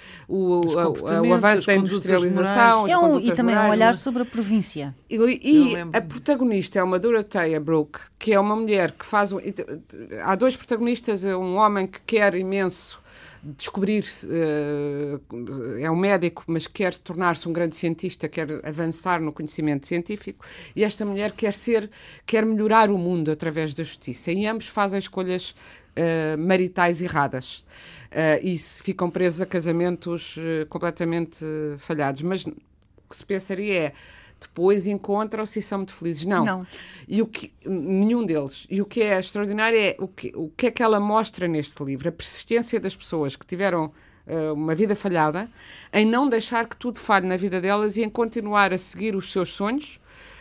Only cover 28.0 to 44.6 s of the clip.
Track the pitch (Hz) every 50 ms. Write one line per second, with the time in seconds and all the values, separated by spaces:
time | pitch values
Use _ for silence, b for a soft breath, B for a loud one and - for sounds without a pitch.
28 | b b - - 160 156 151 - - 185 180 160 - - - - - - 180 -
29 | 185 175 165 180 185 180 165 160 185 185 - 180 156 170 165 170 175 180 180 170
30 | - 175 170 170 - - - 160 160 165 160 156 156 151 - 170 175 175 165 -
31 | 175 165 165 170 165 156 - - 160 156 156 151 151 151 147 139 - - 170 147
32 | 147 139 139 135 151 175 190 185 185 160 - - - _ _ _ _ _ _ _
33 | _ - - - - - 202 190 190 - 196 180 208 214 196 175 156 143 b b
34 | b b b b b b b _ - - _ - 175 190 202 202 175 202 202 190
35 | - - 202 208 220 220 214 214 220 208 - 214 196 - 208 196 190 190 - -
36 | 170 170 165 143 160 185 208 175 165 214 185 185 180 B B B B B B B
37 | B - - 208 226 220 - - - - - _ - - 190 180 135 170 190 190
38 | 202 220 233 240 226 180 165 151 139 135 - - - - - 196 202 202 - 240
39 | 220 208 202 185 185 - - 208 208 196 202 214 220 226 226 220 208 185 - -
40 | 190 185 - - - - - - 165 156 - - - 240 233 - 247 220 214 208
41 | 208 208 214 220 220 214 - - 180 170 165 151 147 - - - 147 135 135 131
42 | 139 170 160 - - - - - - - 226 233 233 233 - 220 170 190 - -
43 | - - - 160 143 139 - - - - 185 175 196 196 175 170 156 151 b b
44 | b b b b b - 160 165 156 156 151 147